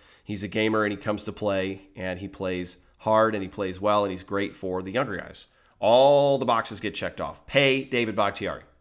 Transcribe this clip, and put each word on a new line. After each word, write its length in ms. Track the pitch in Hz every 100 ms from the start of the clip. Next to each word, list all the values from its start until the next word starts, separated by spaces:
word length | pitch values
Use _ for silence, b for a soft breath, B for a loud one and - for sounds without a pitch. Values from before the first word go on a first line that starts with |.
| b b
he's 200 | - 104
a 40 | 98
gamer, 380 | 107 110 110 107
and 60 |
he 60 | 101
comes 260 | 110 104
to 100 | 107
play, 480 | 98 104 95 95 98 - 98
and 240 | 92 92
he 80 | 98
plays 500 | - 95 90 87 - b b
hard, 360 | 110 110 110
and 80 | 107
he 80 | 92
plays 320 | - 98 90
well, 220 | 104 104
and 80 | 101
he's 120 | 92
great 320 | - 98 101 -
for 280 | 95 92
the 80 | 92
younger 260 | 107 131 90
guys. 300 | 76 - - b b b
All 580 | 101 120 139 143 143 139
the 80 | 120
boxes 340 | 113 - 104
get 140 | 104
checked 260 | - 95 -
off. 280 | 78 - -
Pay 380 | 139 139 135 135
David 300 | 123 113 104
Bakhtiari. 480 | 101 101 98 71 - _